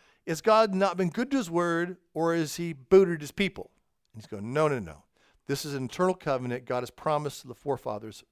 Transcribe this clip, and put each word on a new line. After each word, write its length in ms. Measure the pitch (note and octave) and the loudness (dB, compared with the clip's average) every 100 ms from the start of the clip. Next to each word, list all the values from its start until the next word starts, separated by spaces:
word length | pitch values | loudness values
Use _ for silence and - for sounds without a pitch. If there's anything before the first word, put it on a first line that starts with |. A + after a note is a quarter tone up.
| _ _ - | _ _ -6
Has 160 | D#3+ | -2
God 320 | A3 A3 A3 | 4 6 6
not 240 | F#3+ G3 F3 | 2 0 0
been 100 | F3+ | -2
good 220 | A3 B3 | -2 -2
to 80 | C#4 | -2
his 120 | E3+ | 0
word, 460 | E3+ F3 E3 F3 F3+ _ | 0 0 0 -2 -6 _
or 220 | D#3 E3 | -2 0
is 220 | E3 D#3 - | 0 -2 -4
he 180 | E3+ | -8
booted 480 | C#3 B2+ F#3+ F#3 E3 | -8 6 8 8 2
his 100 | D3 | -6
people?" 380 | - G3 - - _ _ _ _ | -2 -2 -2 -14 _ _ _ _
And 80 | A2 | -20
he's 80 | G#2+ | -14
going, 240 | G#2 G#2+ | -10 -4
"No, 160 | C#3+ D#3 | 2 2
no, 100 | C3 | 2
no. 260 | F2 D2 _ _ _ _ - | -4 -14 _ _ _ _ -8
This 180 | C#3 | -6
is 100 | D3+ | -6
an 120 | C#3 B2+ | -6 -6
eternal 280 | - F#3 | 0 0
covenant 500 | F3+ D3+ C3 B2 B2 | 0 -2 -2 -2 -6
God 160 | B2 B2 | -4 -4
has 100 | A#2+ | -6
promised 500 | - D#3 D3 D3 - | -6 -2 -2 -4 -10
to 80 | B2+ | -14
the 60 | |
forefathers." 680 | A#2+ C#3+ C3 A#2+ G#2+ A2 - - | -10 -6 -6 -6 -8 -10 -16 -20